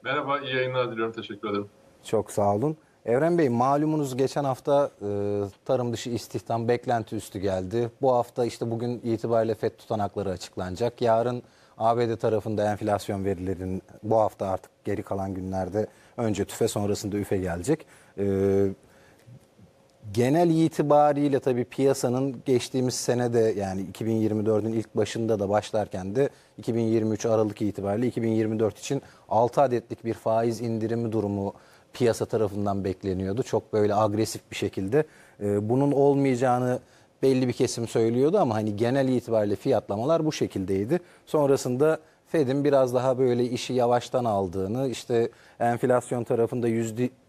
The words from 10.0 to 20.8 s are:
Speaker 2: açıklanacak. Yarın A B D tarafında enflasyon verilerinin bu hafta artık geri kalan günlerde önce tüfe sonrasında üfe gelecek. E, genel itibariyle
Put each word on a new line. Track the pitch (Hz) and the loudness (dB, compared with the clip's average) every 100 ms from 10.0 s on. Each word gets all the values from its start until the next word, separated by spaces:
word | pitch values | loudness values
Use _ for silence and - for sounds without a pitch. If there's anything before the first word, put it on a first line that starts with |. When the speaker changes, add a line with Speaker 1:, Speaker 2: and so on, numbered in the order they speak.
| 101 - 98 | -4 -4 -6
Speaker 2:
açıklanacak. | 90 - - 92 92 120 - | -6 -8 -8 -8 -4 -4 0
Yarın | 120 113 117 123 - _ _ - | 2 2 2 -4 -10 _ _ -2
A | 113 117 | 0 2
B | 117 | 0
D | 113 | 0
tarafında | 120 107 110 104 104 | 0 0 -2 -2 0
enflasyon | 104 104 101 - 101 | -2 -2 -2 -2 -4
verilerinin | 95 90 92 90 92 92 - - | -2 -2 -4 -6 -6 -8 -10 -14
bu | 104 110 | 0 2
hafta | 107 - 101 | 2 -2 -4
artık | 92 - _ | -4 -8 _
geri | - 101 | -6 -6
kalan | 98 98 95 | -4 -6 -4
günlerde | 92 95 95 92 101 104 - - - | -6 -6 -6 -4 -2 -4 -8 -20 -4
önce | 117 98 | -2 0
tüfe | 98 - 113 | -4 0 -2
sonrasında | - 101 101 104 101 | 0 -2 -2 -2 -4
üfe | 101 101 | -2 -2
gelecek. | 92 87 90 156 - - - - | -2 -4 -2 -4 -4 -20 -20 -6
E, | 101 98 98 98 98 95 _ _ - _ - - _ _ - _ _ _ 110 | -2 2 2 4 2 -2 _ _ -20 _ -20 -20 _ _ -20 _ _ _ -8
genel | 101 123 156 175 | 0 2 4 4
itibariyle | 160 160 - | 4 2 0